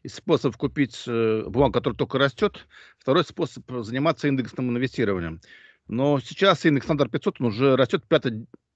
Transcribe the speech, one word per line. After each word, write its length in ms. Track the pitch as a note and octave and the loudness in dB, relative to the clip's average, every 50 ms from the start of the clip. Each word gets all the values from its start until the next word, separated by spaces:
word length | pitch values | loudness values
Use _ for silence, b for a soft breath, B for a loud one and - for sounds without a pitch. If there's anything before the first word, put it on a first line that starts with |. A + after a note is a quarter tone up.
из 120 | B B2 - | B -16 -16
способов 440 | - - - D#3+ C3 - C3+ A2 - | -8 -2 0 0 2 2 -2 -2 -2
купить, 460 | - B2+ - D3+ C#3 A2+ - - - | -6 -4 -2 -2 -2 -2 -4 -12 -8
э, 380 | B2+ A#2 A#2 A2+ A2 A2 A2 - | -4 -2 0 2 2 0 0 -4
бумагу, 260 | - G2+ C3 C#3+ C3 | -2 0 2 2 4
которая 240 | - B2 A#2 C3+ A2+ | 2 0 -2 -2 -2
только 220 | A#2 C#3 - - C3 | -4 -4 -2 0 0
растёт, 480 | C#3 C#3 - - G#3+ G3+ - - - B B B B B B B | 0 0 0 0 -2 -2 -2 -4 -20 B B B B B B B
второй 260 | - C3 C3+ F3 D#3+ | -2 0 0 0 0
способ — 400 | - - - E3 - - - - - | -2 -4 -6 -6 -6 -8 -16 -14 -10
заниматься 580 | B2+ B2 A2 G#2+ A#2+ C3+ D3 E3 D3 - - C#3+ | -10 -10 -8 -6 -4 -2 0 0 0 0 0 -2
индексным 400 | C3+ C3 A#2 - - - B2+ B2 | 0 0 -4 -6 -6 -6 -4 -4
инвестированием. 680 | A#2+ A#2+ C3 B2+ - - A#2 G2+ G2 F2+ E2+ E2 E2 E2+ B B B B B B B B B - | -2 -2 -4 -4 -2 -2 0 0 0 -2 -4 -6 -10 -12 B B B B B B B B B -8
Но 320 | G#2+ A#2+ C3+ D3 D3 C3+ | -4 -2 0 0 0 0
сейчас 440 | - - - - F#3+ G3 F3 - - | -2 -6 -4 2 2 2 2 4 4
индекс 220 | E3 D3 C3+ - | 2 2 2 0
Стандарт 240 | - D#3+ C#3+ C#3 A2+ | 0 0 0 0 0
пятьсот, 300 | C3+ D3 - G#3 - - | 0 -4 -4 -4 -4 -2
он 80 | C3 A#2+ | -4 -2
уже 280 | G#2 A2+ C3+ C#3 C3 | 0 2 2 4 4
растёт 300 | B2+ C3 - - D#3 - | 4 4 2 0 -4 0
пятый 400 | - E3 D3 - C3 A2+ A2 A#2+ _ _ - _ _ _ | 2 0 2 2 0 -4 -6 -10 _ _ -20 _ _ _